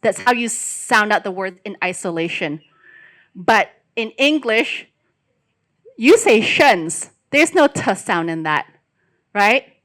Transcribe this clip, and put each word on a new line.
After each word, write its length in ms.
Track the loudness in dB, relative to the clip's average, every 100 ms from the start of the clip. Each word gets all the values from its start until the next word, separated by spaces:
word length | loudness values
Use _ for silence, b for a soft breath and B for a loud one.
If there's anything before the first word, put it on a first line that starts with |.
That's 180 | -2 -2
how 120 | 0
you 160 | 0 -2
sound 640 | -6 -10 -12 -2 0 2
out 120 | 0
the 80 | -2
word 280 | -8 -8 -10
in 120 | -16 -8
isolation. 760 | -6 -6 -8 -4 -6 -4 -6 -8 _ b b b b b b
But 340 | -10 0 0 0 _ _
in 160 | -10 -10
English, 760 | -2 0 0 0 -2 -2 -6 -14 _ _ _ _ _ _ _ _ _ -20 -2
you 200 | 4 4
say 220 | 6 2
questions. 720 | 2 2 4 4 0 -8 -12 _ _
There's 220 | 0 2
no 140 | 4 2
t 280 | 2 -4
sound 340 | -4 -4 -4 -4
in 140 | -6
that, 220 | -4 -4 -4 _ _ _ _ _ _
right? 400 | 0 2 2 -2 _